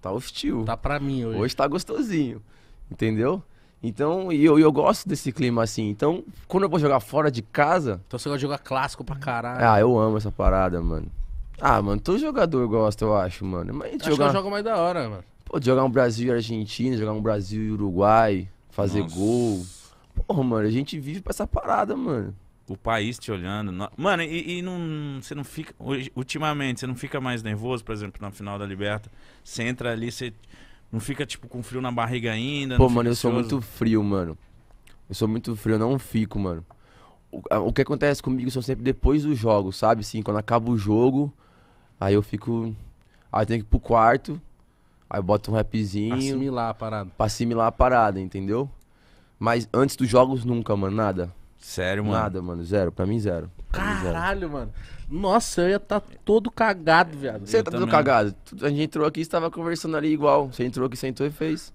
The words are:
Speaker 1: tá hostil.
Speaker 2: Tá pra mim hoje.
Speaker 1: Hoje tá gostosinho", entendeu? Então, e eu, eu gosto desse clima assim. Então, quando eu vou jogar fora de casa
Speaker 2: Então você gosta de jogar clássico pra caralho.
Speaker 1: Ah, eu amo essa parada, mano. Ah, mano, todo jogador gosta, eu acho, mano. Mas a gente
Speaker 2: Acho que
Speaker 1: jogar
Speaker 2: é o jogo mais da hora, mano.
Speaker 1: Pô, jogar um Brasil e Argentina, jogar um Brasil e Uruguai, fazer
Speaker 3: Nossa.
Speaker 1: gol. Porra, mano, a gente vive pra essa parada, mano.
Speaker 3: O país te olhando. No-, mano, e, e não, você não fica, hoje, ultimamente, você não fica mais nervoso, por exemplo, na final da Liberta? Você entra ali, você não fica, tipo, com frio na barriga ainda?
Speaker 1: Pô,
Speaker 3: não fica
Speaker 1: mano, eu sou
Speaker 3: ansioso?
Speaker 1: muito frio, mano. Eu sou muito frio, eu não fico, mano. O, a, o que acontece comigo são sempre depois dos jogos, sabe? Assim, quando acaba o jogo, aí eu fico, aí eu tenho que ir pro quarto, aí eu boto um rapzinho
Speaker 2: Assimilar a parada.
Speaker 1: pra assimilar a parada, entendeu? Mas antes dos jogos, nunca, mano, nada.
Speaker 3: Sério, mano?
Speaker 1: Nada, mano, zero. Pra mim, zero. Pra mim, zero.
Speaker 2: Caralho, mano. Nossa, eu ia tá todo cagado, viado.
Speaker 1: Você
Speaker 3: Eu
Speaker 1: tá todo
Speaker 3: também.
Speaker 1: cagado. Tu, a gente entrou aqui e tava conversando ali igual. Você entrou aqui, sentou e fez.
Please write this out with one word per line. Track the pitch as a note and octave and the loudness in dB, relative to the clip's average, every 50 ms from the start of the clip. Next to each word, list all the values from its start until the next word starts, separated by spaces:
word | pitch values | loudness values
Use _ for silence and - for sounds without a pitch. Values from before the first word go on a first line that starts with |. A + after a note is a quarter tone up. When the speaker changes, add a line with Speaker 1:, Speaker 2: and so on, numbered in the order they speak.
| - | -6
Speaker 1:
tá | F#2 F#2+ | -4 -4
hostil. | A#2 B2+ - - - - C#4+ - B2 A2+ | -4 -6 -8 -10 -6 -4 -2 -2 -2 -2
Speaker 2:
Tá | G#2+ A2+ | -4 -4
pra | A#2+ - C3 C#3+ D3 | -2 -2 -2 -2 0
mim | C#3+ C#3 C3+ C3 A#2+ | -2 -2 -2 -2 -2
hoje. | A2+ A2+ F#2 | -2 -2 0
Speaker 1:
Hoje | G#2 B2 - | -2 -2 0
tá | - C#3+ | 0 0
gostosinho", | D3 C#3+ - - - - - D4+ A3+ G3 D#3+ C#3+ B2 A#2 A2 - - - - - - - - - - | 0 0 -2 -4 -4 -4 -4 -2 0 0 0 0 -2 -4 -10 -14 -20 -20 -20 -20 -20 -20 -20 -18 -18
entendeu? | - - A2 A2+ A2 G#2+ A2+ C3 F3 G3 - _ - - - _ _ _ - | -6 -2 0 0 2 2 2 0 0 -2 -6 _ -20 -20 -20 _ _ _ -8
Então, | A#2 G#2+ - C#3+ D3+ E3+ F#3+ F#3+ F#3 | -8 -4 -2 0 0 0 0 -2 0
e | E3 D3 D3 | 2 6 8
eu, | D#3+ D3+ D3+ | 8 10 10
eu | D#3 D3+ | 8 8
gosto | D3 C3+ D3+ - A3+ - - F#3 | 6 6 4 4 4 2 0 -4
desse | D#3+ C#3 - C#3 A#2 | -6 -4 -4 -6 -2
clima | - B2+ B2 A#2+ A#2 A2+ | 0 0 0 2 2 0
assim. | A2 - - A2 G#2 | 0 0 -2 -2 -2
Então, | G#2 G#2 - D3 E3+ F3+ - - - - - | -2 0 2 0 0 0 -6 -12 -16 -20 -12
quando | - - F#3+ G3 | -2 0 0 2
eu | F#3 | 2
vou | D3+ D#3 | 2 2
jogar | D3 D3 C#3 B2+ | 4 4 4 2
fora | A2 - - C3 D3+ D3+ | 0 0 -2 2 2 2
de | B2+ A#2+ | 0 -2
casa | G#2 - - - D3 D3 E3+ F#3 D#3 B2 G2+ F2+ F#2+ | -8 -6 0 0 2 4 4 2 2 0 -4 -4 -8
Speaker 2:
Então | - - B2 | -10 -10 -8
você | - D3 | -4 -4
gosta | C#3+ C#3 | -4 -2
de | C3+ | -2
jogar | C#3+ C#3+ C#3 | -4 -4 -6
clássico | - - C3 C3 C3 C#3+ - - C3 | -6 -4 -2 -2 -2 -4 -6 -10 -10
pra | - C#3+ | -10 -10
caralho. | C#3 C3+ C3+ B2 A#2 A#2 A#2+ B2 B2+ B2 | -8 -6 -4 -4 -4 -4 -6 -4 2 6
Speaker 1:
Ah, | A#2 A2 G2+ | 6 8 8
eu | G#2+ A#2+ B2 A2 | 8 6 6 6
amo | A2 A2 G#2+ G#2+ | 4 4 2 0
essa | G#2 G#2 | -2 -4
parada, | F#2+ - F#2+ F#2+ F#2 F#2+ F#2+ F#2 F2 E2+ E2+ | -4 2 2 4 4 4 2 2 0 0 -2
mano. | F2 D#2+ D#2 D#2 - - - - - - - - - - - | -2 -2 -2 -6 -8 -6 -6 -6 -6 -6 -10 -10 -10 -10 -2
Ah, | - C#3 B2+ G#2 | 2 4 4 4
mano, | G2+ G2+ G2+ G#2 | 4 2 0 -2
todo | - - F3+ A3+ | 0 0 0 0
jogador | D4+ D#4 C#4+ C4 G3 E3 D#3 C3 B2 A#2 | 0 -2 0 0 0 2 2 0 0 2
gosta, | G#2 A2+ A2 G#2+ G#2 - A2+ | 2 2 2 2 0 0 0
eu | A2 G#2+ | 0 2
acho, | G2+ F#2 F#2 E2+ - - | 2 0 -2 -4 -6 -8
mano. | G2+ F#2 F2 E2+ F2 A2 | -6 -6 -6 -6 -6 -8
Mas | C#3+ - - | -8 -10 -8
a | - | -8
gente | D4 - | -6 0
Speaker 2:
Acho | D#3+ | 0
que | D3+ | 2
Speaker 1:
jogar | C3+ C#3+ | 4 4
Speaker 2:
é | C#3+ | 4
o | C#3+ | 2
jogo | G3 F#3 G3+ | 2 0 -2
mais | G3+ G3+ G#3 | -4 -4 -2
da | A3+ A3+ | -2 0
hora, | F#3+ E3+ F3 F3+ F3 C3+ A2+ | 0 0 0 0 -2 -4 -6
mano. | G#2 F#2+ F2 _ - _ _ | -8 -10 -14 _ -20 _ _
Speaker 1:
Pô, | - - D#3+ | -6 -6 -2
jogar | C3 A#2+ C3 B2+ C3 | 2 2 4 4 4
um | C3+ | 4
Brasil | A#2 C3+ B2+ B2 A2+ A2 A#2+ B2+ | 4 4 4 4 2 0 -2 0
e | B2 | 0
Argentina, | A#2+ A2 A2 A#2 A2 G#2+ G#2 - - A2+ C3 C3 A2+ | 0 -2 -4 -6 -6 -6 -8 -4 -2 -2 -2 0 0
jogar | G#2+ G#2+ G#2+ | -2 -2 -4
um | A2 G#2 | -2 -2
Brasil | A2+ G#2+ G#2 G2 F2+ G#2 A2 A2 | 0 0 -2 -2 -4 -4 -4 -2
e | G#2+ G#2+ | -2 -2
Uruguai, | G2 G#2 G2 F2+ F2 G2 G#2 A2 A2+ A2+ A2 G2+ F#2 F2 F#2 - _ _ _ | -2 -2 -2 2 4 4 6 6 6 6 4 2 0 -4 -6 -12 _ _ _
fazer | - - G2+ G2 F2 G#2 | -6 -2 -2 0 0 0
Speaker 3:
Nossa. | G2 E2 D#2+ | -2 -2 -2
Speaker 1:
gol. | F2+ G2 G#2+ A#2 B2 A#2+ A#2 G#2 F#2 F2+ F2+ - - - - - _ _ _ _ - - | 0 2 2 4 4 2 2 0 -2 -4 -10 -14 -20 -20 -20 -20 _ _ _ _ -4 -4
Porra, | - - D#3 C3+ | -2 0 0 2
mano, | B2+ A#2 A2 G#2 G#2+ | 2 2 2 2 2
a | |
gente | A2 B2+ C#3+ - - D#3+ | 0 0 -2 -4 -8 -10
vive | C3+ C#3 D#3 G3 F#3 | -8 -8 -10 -10 -8
pra | - | -8
essa | - - G#3 | -6 -6 -6
parada, | - - - - - - G#3 G#3+ G#3 G#3+ | -4 -4 -4 -2 0 0 0 0 -2 -4
mano. | C4+ C4 A#3 D3+ A#2+ G2 G2 G2 - - - _ _ _ _ | -4 -4 -2 -2 -2 -4 -6 -10 -14 -18 -20 _ _ _ _
Speaker 3:
O | F#2+ | -14
país | - _ A#2 A2+ A2+ G#2 A2+ B2 - | -8 _ -2 -2 0 -2 -2 -6 -8
te | - - A2 | -8 -6 -6
olhando. | F#2+ F2 F#2 G2 G#2+ G#2+ G2 F2+ | -6 -4 -6 -6 -6 -6 -6 -6
No-, | F2+ G2+ - - | -6 -8 -10 -8
mano, | - D3+ G3+ G3 E3+ E3 | -4 -2 0 0 0 -2
e, | D3+ D#3+ E3+ - - F3 F3+ | -4 -6 -8 -6 -6 -8 -6
e | F3 | -6
não, | F#3 F#3 F3 E3+ D#3+ D#3 D3+ D3 D3 C#3 C3+ | -8 -6 -6 -6 -6 -6 -6 -8 -8 -10 -10
você | B2 - D3 | -10 -12 -10
não | D3 C#3 | -12 -12
fica, | - - - D#3+ - - _ | -12 -12 -12 -12 -14 -14 _
hoje, | A2+ A#2+ C#3 C#3 C3 C3+ - | -8 -6 -6 -6 -6 -8 -8
ultimamente, | B2+ B2+ - - D3+ D3+ D#3 D3 D3 C#3 C3+ B2 - | -10 -8 -8 -6 -4 -4 -2 -2 -2 -4 -4 -4 -6
você | - | -6
não | B2+ C3 | -8 -8
fica | B2 - C3+ - C#3+ | -8 -10 -8 -6 -6
mais | C3 B2+ B2 A#2 A2 | -4 -4 -6 -4 -4
nervoso, | A2 G#2 G#2 A2 B2 B2+ A#2+ G#2 | -6 -6 -4 -4 -4 -6 -6 -6
por | - A2+ | -8 -8
exemplo, | G#2+ G#2 G2 F#2 - G#2 | -8 -8 -10 -12 -12 -14
na | G2+ | -14
final | G2 - G#2 G2+ G2+ G2+ | -12 -12 -10 -10 -8 -8
da | G2+ | -8
Liberta? | G2 G2 F#2 G2+ G#2 G#2 G#2+ G#2 - - - - - - _ _ | -8 -6 -6 -4 -4 -4 -4 -8 -12 -20 -20 -20 -20 -20 _ _
Você | - - - A#2 | -16 -8 -6 -4
entra | A#2+ B2+ B2 B2+ A#2+ | -4 -4 -4 -4 -4
ali, | A#2 A2+ A#2 A#2+ A2+ | -4 -4 -6 -8 -8
você | - B2+ B2 A2+ - - - - - - - - - - - - | -8 -10 -10 -10 -14 -20 -20 -20 -20 -20 -20 -20 -20 -18 -8 -8
não | A2+ | -8
fica, | G#2 - C#3 - D3+ | -6 -6 -6 -6 -6
tipo, | - - - - A#2 | -8 -8 -14 -14 -14
com | - B2 A#2+ | -12 -12 -12
frio | - A#2+ B2+ B2+ | -8 -8 -6 -4
na | B2 | -4
barriga | B2 A#2+ A#2 A#2 B2+ B2 A2+ A#2 | -2 -2 -2 -2 -2 -2 -2 -2
ainda? | A2 A2 A#2 C3+ D3 C#3+ C#3 C3 B2+ | -2 -2 -4 -4 -4 -4 -4 0 6
Speaker 1:
Pô, | B2 C3 | 8 8
Speaker 3:
não | B2+ | 8
fica | A#2+ | 8
Speaker 1:
mano, | A#2+ A#2 A#2+ | 4 4 2
eu | A#2+ | 2
sou | - - B2 A#2+ | 2 2 2 2
Speaker 3:
ansioso? | B2 A#2+ A2+ - | 2 0 0 -2
Speaker 1:
muito | C3+ A2+ | -4 -4
frio, | - - - A#2+ A2+ A2+ A2 G#2 | -6 -6 0 2 4 4 4 2
mano. | G2+ G2+ F#2+ F2+ E2 D#2 - - _ - - _ _ - - _ - - - - _ | 2 0 0 -2 -4 -6 -12 -16 _ -20 -20 _ _ -20 -20 _ -20 -20 -20 -14 _
Eu | G2 | -4
sou | - A#2 | -2 0
muito | G#2+ A2 A#2 - - A#2 | 0 0 -2 -2 -4 -8
frio, | G#2 - A2 A2 | -4 0 0 2
eu | G#2+ | 2
não | A2 A#2+ C#3 C3+ | 2 2 0 0
fico, | - - - A#2 A2 G#2 - G#2 | -2 -2 -2 -2 -2 0 -2 -4
mano. | G2 F#2 F2 E2 D#2+ _ - _ - _ _ - - - - _ _ _ - | -4 -4 -4 -6 -10 _ -20 _ -20 _ _ -20 -20 -20 -20 _ _ _ -16
O, | C#2+ - - | -14 -4 -2
a, | - G#2+ | 0 0
o | F#2 G#2 A#2 | 2 2 2
que | - C3+ | 2 2
acontece | - D3 C3+ - D3 C#3+ - - | 0 0 0 2 0 0 0 -2
comigo | B2+ C3 C3 A#2+ C3 B2 | -4 -2 -2 -2 -4 -4
são | C3 A#2+ | -4 -4
sempre | C3 C3 A2 A#2 | -4 -4 -2 0
depois | C3+ C3 - - C3+ C#3 D3+ C#3+ | -2 -2 2 2 4 4 4 2
dos | D3+ D3+ | 0 -2
jogos, | A#2+ G#2+ A#2 A2 G#2 G2 F#2+ F#2+ | 0 2 2 4 4 2 0 -4
sabe? | - - A2 A#2 A2+ G2+ | 0 2 2 2 2 0
Assim, | - - A2 G#2 | -6 -6 -6 -4
quando | - G#2 | -2 -2
acaba | G#2 G#2 - A#2+ A#2+ A2+ A#2 | -4 -2 2 0 0 2 2
o | B2 A2 | 0 0
jogo, | G2 G#2 G#2+ A2 A#2+ C3 C3 C3+ D3 C#3 - _ _ _ _ _ _ _ _ _ _ _ _ _ | 2 2 4 6 6 4 4 2 0 -2 -6 _ _ _ _ _ _ _ _ _ _ _ _ _
aí | - G2 G2+ | 0 2 4
eu | G#2 G#2 | 2 2
fico, | - - G#2+ - - A#2 A#2 A2+ A2+ A2 - - - - _ - _ _ _ _ _ - | 0 -6 -6 -4 -2 -2 -2 -2 -4 -6 -10 -14 -20 -20 _ -20 _ _ _ _ _ 0
aí | G#2 A2 | 0 0
eu | |
tenho | - A#2 A#2 G#2 | 0 0 -4 0
que | |
ir | - | 0
pro | - A#2 | 0 0
quarto, | - - A#2 A#2 A2 A2+ B2 C3+ - - C#3 F3 - - - _ _ _ _ _ _ _ _ _ _ _ | 2 4 4 6 8 6 6 4 0 -6 -10 -10 -10 -18 -20 _ _ _ _ _ _ _ _ _ _ _
aí | - G2+ | -6 -6
eu | G2 | 0
boto | F2 G#2 G#2 - - | 2 2 2 2 0
um | G#2+ | 0
rapzinho | A2 G#2+ - - A2+ G#2+ G2 F#2 G#2 G#2 A2 B2 | 0 0 0 -2 -2 -4 -2 -2 -4 -2 -2 -2
Speaker 2:
Assimilar | C3 C3+ C3+ C3+ C3 C3+ C#3 B2+ B2 A#2 A2+ | -2 -2 -2 -2 -2 -4 -4 -4 -4 -4 -4
a | G#2+ | -6
parada. | - A#2 A2 A2 G#2+ G2 F2+ - | -6 -8 -6 -6 -6 -8 -8 -4
Speaker 1:
pra | - A#2 | -2 -2
assimilar | G#2+ G#2 - B2 A#2 A#2 A2+ A2+ | -2 0 -2 -2 -2 0 2 2
a | A2+ A#2 | 0 2
parada, | - C3 B2+ B2+ A#2+ A2+ G#2 F#2+ F#2+ | 2 2 4 6 6 4 4 2 -2
entendeu? | F#2+ F#2 - G2 G2 G2 G#2 A#2+ C#3 C#3 - - _ _ _ _ _ _ _ _ _ _ _ _ | -6 -6 -8 -8 -4 -4 -2 -2 -4 -6 -8 -16 _ _ _ _ _ _ _ _ _ _ _ _
Mas | G#2+ A2+ A#2 B2 A2+ - - | 0 0 0 0 0 0 2
antes | A#2 C3+ C#3 - | 4 4 4 2
dos | - B2+ A#2+ | 0 -2 4
jogos, | G2+ B2 B2+ C3 C3+ B2+ A#2 | 6 6 6 6 4 -2 -2
nunca, | B2 A#2+ A#2 A2+ - G#2+ | -2 -2 -2 0 0 0
mano, | G2+ G2 F#2+ G2 | 0 0 0 0
nada. | A2 A2 G2+ F#2 F2+ F2 F2 F2+ - - - _ _ | 0 0 0 0 -2 -4 -6 -6 -16 -20 -20 _ _
Speaker 3:
Sério, | - - - - F#2 F2+ G2 G2+ G#2 | -18 -12 -6 -4 -2 -2 0 0 0
mano? | G#2+ G2+ | 0 0
Speaker 1:
Nada, | A2+ A2 G#2 F2+ F#2+ F2 | 0 0 -2 -4 -6 -8
mano, | F2+ F2 F2 E2+ | -6 -8 -8 -6
zero. | E2+ G2 G#2 F#2 E2+ | 0 0 2 2 0
Pra | E2 - F#2 | 0 -2 -2
mim, | F#2+ G#2+ A#2 | 0 0 0
zero. | G#2 G2+ F2 E2+ D#2 E2+ - - - - | 0 -2 -2 -2 -6 -10 -14 -16 -6 -4
Pra | - - G3 | -4 -2 -2
mim, | G3+ G#3 G3 | -2 -2 -2
zero. | F#3 F3+ E3+ | -2 -2 -2
Speaker 2:
Caralho, | E3 E3+ F#3 G3 G3 F3+ E3 | -2 -2 -2 -4 -4 -4 -6
mano. | D3 C#3 A#2 A2 - - - - - - - - | -6 -8 -8 -8 -10 -12 -14 -12 -14 -12 -10 -8
Nossa, | - E3+ G3+ F#3+ F#3+ A#3 A3+ - - - F3 | -6 -2 0 2 2 2 2 2 0 2 2
eu | F3+ | 4
ia | G3 G3+ | 2 0
tá | - - G#3 G#3 G3+ - - - - | 0 -2 -4 -4 -4 -6 -20 -12 0
todo | - G#3 A3+ G3+ A#3 | 4 4 4 4 0
cagado, | - - A3+ A3 G3+ F#3 D#3+ D#3+ D#3+ E3 F3+ E3+ D#3 C#3+ | -2 0 2 2 2 0 2 4 6 6 6 4 0 -8
viado. | C#3 C3 A2 G#2+ G2+ | -6 -6 -6 -6 -8
Speaker 1:
Você | G2+ - - | 0 2 2
Speaker 3:
Eu | - | 2
Speaker 1:
tá | - | 2
todo | - A#2+ | -2 -2
Speaker 3:
também. | B2+ A#2 E3 | 0 4 4
Speaker 1:
cagado. | D#3 D3 C3+ C3 A#2 G#2+ G#2 G2 - - | 4 6 6 4 4 4 2 -2 -6 -16
Tu, | - - - - | -18 -12 -4 -2
a | C#3+ | -2
gente | D3 C#3+ D#3 | 0 0 -2
entrou | D3+ - D3+ D3+ | -2 0 0 0
aqui | D#3 D3+ D3+ | 0 0 -2
e | E3 | -6
tava | D#3 - E3+ E3 E3 | -2 -2 -2 -2 -2
conversando | E3 E3 E3 E3+ E3+ D#3+ - E3 D#3+ | -6 -4 -4 -4 -4 -4 -4 -4 -4
ali | D3+ D3 D#3+ D3+ | -2 0 0 0
igual. | D3+ C#3+ D3 C#3 C#3+ C#3+ C3+ B2 | 2 4 4 4 4 2 0 -4
Você | - B2 | -4 -4
entrou | B2+ A#2 B2+ B2+ | -4 -2 -2 -4
aqui, | C3 B2 | -4 -4
sentou | B2 - C3 B2 - C#3 | -4 -6 -8 -4 -2 -4
e | D3 | -4
fez. | D3 - D#3 D#3+ D#3 D#3+ - - - | -4 -4 -4 -4 -4 -6 -8 -14 -20